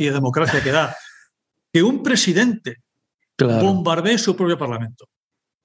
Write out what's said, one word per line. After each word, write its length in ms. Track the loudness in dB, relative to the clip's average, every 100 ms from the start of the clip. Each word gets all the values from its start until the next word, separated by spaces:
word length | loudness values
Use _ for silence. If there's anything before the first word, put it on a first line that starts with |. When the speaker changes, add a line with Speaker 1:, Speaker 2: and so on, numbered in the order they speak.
Speaker 1:
y 60 | -2
de 60 |
democracia 480 | 0 0 0 0 0
que 120 | 0
da 240 | 0 0 -4 -18 -20 _ _ _ _ _
que 120 | 2
un 180 | 2 0
presidente 800 | 0 0 2 2 2 0 -8 -16 _ _ _ _ _ -2
Speaker 2:
Claro. 280 | 0 2
Speaker 1:
bombardee 540 | 2 2 0 -2 0 0
su 160 | 0
propio 240 | 0 -2 -2
parlamento. 500 | -4 -6 -8 -12 -20 _ _ _ _ _